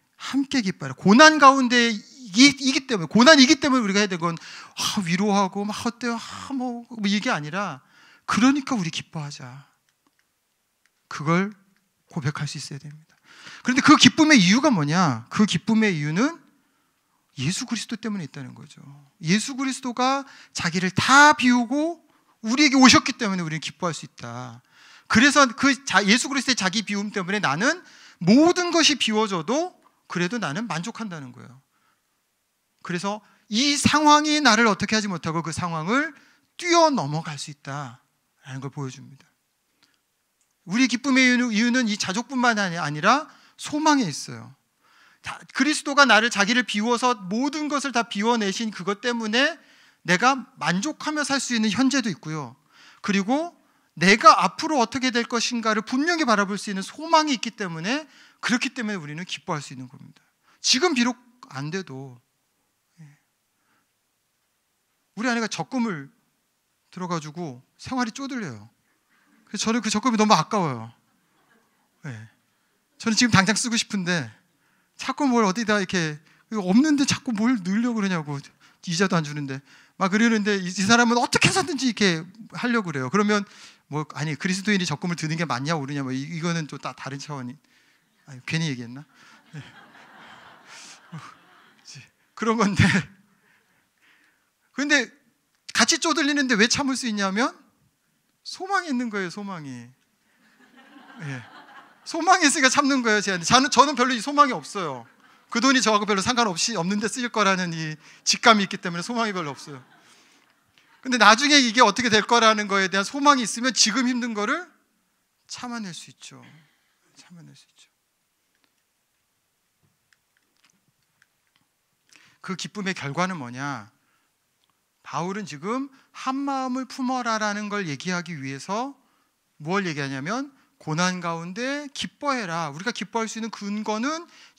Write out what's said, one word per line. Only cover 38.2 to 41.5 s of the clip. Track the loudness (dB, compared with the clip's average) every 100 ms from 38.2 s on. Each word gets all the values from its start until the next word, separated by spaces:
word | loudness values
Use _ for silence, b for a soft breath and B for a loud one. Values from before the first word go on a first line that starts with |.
| _ _ -14 -12
걸 | -10
보여줍니다. | -10 -12 -12 -20 -20 _ _ _ _ _ _ _ _ _ _ _ _ _ _
우리 | -6 0 0
기쁨의 | 0 0 4 4
이유는, | 4 0